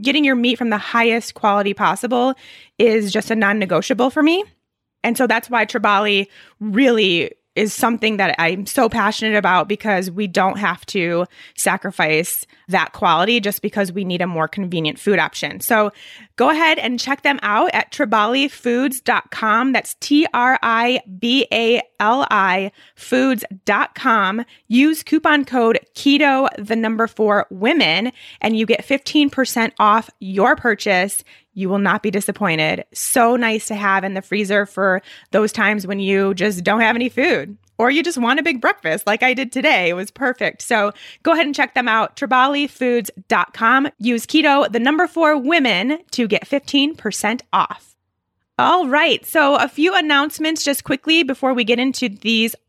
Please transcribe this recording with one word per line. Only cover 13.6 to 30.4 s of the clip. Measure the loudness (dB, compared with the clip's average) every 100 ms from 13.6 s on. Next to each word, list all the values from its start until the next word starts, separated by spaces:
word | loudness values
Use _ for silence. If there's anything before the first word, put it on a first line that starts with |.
because | -6 -4 -4
we | -4
need | -6 -4
a | -4
more | -2 -4
convenient | -4 -6 -4 -4 -4
food | 0 0
option. | 0 -4 -10 -8
So | 0 2 0 -4 -20 -20 -12 -2
go | 0
ahead | 2 2 0
and | -2 -4
check | -4 -2
them | -2 -2
out | 0 0 2
at | 0 -4
tribali | -4 0 2 2 0 -2
foods | -4 -2 0 -2 -4
dot | -2 -2 -2
com. | -4 0 2 2
That's | -2 -4 -10
T | 0 2 2
R | 2 2 2
I | 0 0 0 -2 -4 -6
B | 0 0 0
A | 0 2 0 -2 -2
L | 0 2 2
I | 2 2 0 -4 _ -20 -14
foods | -2 0 2 -2 -6 -8 -2
dot | 0 -2 -2
com. | 0 2 0 -2 -8 -14 0
Use | 4 4 2
coupon | 0 0 2 2 0
code | 2 2 0 _ -2
keto, | 2 4 4 2 0 -4
the | -4 -2
number | -2 -2 -2
four, | 0 0 2 -2
women, | -2 0 2 2 0 -2 -8 -20 -6
and | -2 0
you | 0
get | -2 0
fifteen | -4 0 2 2
percent | 0 -2 -2 -2 2
off | 2 2 -2 -14
your | -6 0